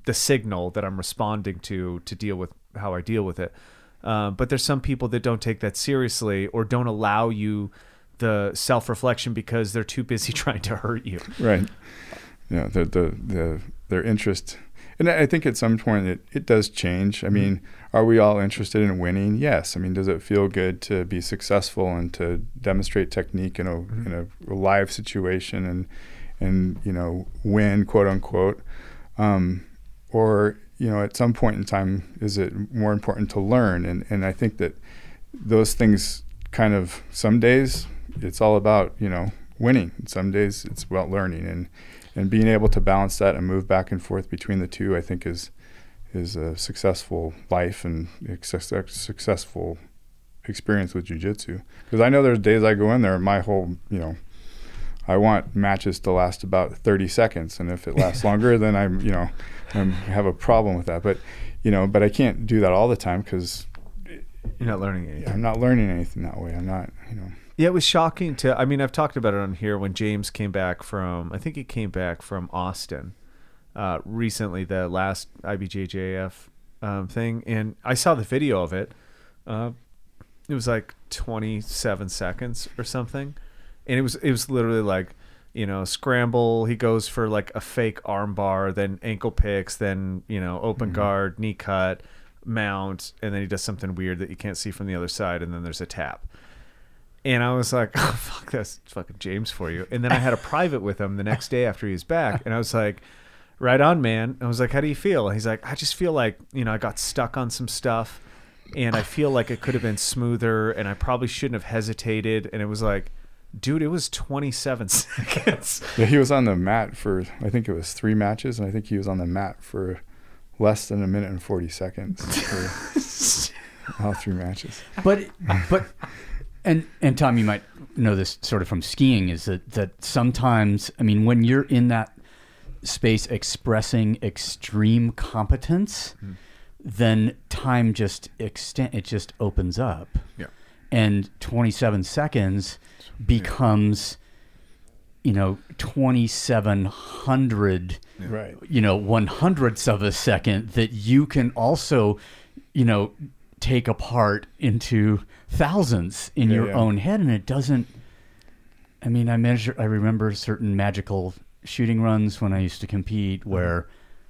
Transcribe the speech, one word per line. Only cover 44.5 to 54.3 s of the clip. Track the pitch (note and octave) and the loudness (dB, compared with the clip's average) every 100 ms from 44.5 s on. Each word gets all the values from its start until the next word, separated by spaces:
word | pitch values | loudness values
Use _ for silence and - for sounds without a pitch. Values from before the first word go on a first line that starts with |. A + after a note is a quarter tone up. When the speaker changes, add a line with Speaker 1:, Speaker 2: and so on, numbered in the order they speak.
| F#2+ | -2
Speaker 2:
the | E2+ | -2
two, | - G2 F2 | -4 0 0
I | |
think | - F2 F2 | -2 -6 -4
is, | E2+ - - - - - - - | -6 -10 -16 -20 -20 -20 -18 -10
is | F#2 E2+ F2 | -8 -6 -4
a | D#2+ E2 | -6 -6
successful | - - G2 F#2 - E2+ D#2+ - - | -8 0 0 0 -4 -6 -6 -8 -2
life | F2+ F2+ - F2 | 0 0 -2 -4
and | D#2+ E2+ - A2 | -4 -6 -10 -12
a | F#2 | -10
success-, | - F2 - F#2+ - | -8 -8 -4 -6 -4
successful | - - - - F#2+ - - E2+ E2 - - - - - - - | -10 -10 -6 -2 -2 -4 -8 -8 -8 -16 -20 -20 -20 -20 -16 -12
experience | G#2 - G#2 F2+ | -8 0 0 0
with | F2+ F2 | -4 -6
jiu-jitsu. | E2 F#2+ G#2+ - F2+ - - - | -4 -4 -4 -8 -12 -12 -20 -2
'Cause | A2+ | 4
I | A#2+ | 6
know | C#3 | 8
there's | C3 A#2 | 6 6
days | G#2 A2 | 6 6
I | A2 | 6
go | G2+ G#2+ | 6 4
in | B2 | 6
there | G2+ F#2 | 4 4
and | |
my | G2 G2 | 4 2
whole, | G2+ G2 F2+ E2+ - | 2 0 0 -6 -6
you | G2 | -4
know, | D#2+ E2 - | -4 -8 -12